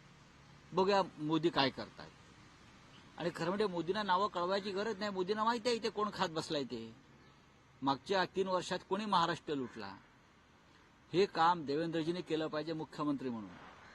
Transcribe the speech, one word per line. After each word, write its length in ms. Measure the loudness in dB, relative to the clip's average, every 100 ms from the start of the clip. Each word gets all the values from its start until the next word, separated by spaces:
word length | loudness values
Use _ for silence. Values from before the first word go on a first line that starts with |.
| -20 -20 -20 -20 -20 -20 -4
बघूया 280 | 2 4 4 2 -2
मोदी 320 | 0 2 2
काय 200 | 4 2
करतायत. 420 | 2 -12 -12 -18 -18 -20 -20 -20 -20 -20 -20 -20 -20 -18 -6
आणि 120 | -4 -2
खरं 120 | -2
म्हणजे 180 | 0 0
मोदींना 380 | 0 -2 -2
नावं 240 | 2 4 2
कळवायची 440 | 0 0 0 0
गरज 280 | -2 -2 -2
नाही, 120 | -4
मोदींना 320 | -2 -2 0
माहिती 260 | 2 2 0
आहे 80 | 0
इथे 120 | -2
कोण 200 | -2 -2
खात 160 | 0 -2
बसलाय 340 | -2 -2 -2
ते. 320 | -2 -6 -10 -16 -20 -20 -20 -20 -20 -20 -20 -4
मागच्या 440 | 0 0 2 0 2
तीन 220 | 0 0
वर्षात 320 | 0 0 -6 -2
कोणी 160 | -2 2
महाराष्ट्र 500 | 2 4 0 -2 -4
लुटला, 400 | -4 -8 -12 -12 -18 -20 -20 -20 -20 -20 -20 -20 -20 -20 -2
हे 120 | 2 2
काम 400 | 4 4 4 0
देवेंद्रजीने 560 | 0 0 0 0 -2
केलं 260 | -2 -2 0
पाहिजे 260 | -2 -4
मुख्यमंत्री 560 | -4 -6 -4 -2 0 -2
म्हणून. 260 | -6 -8 -14 -18 -20 -20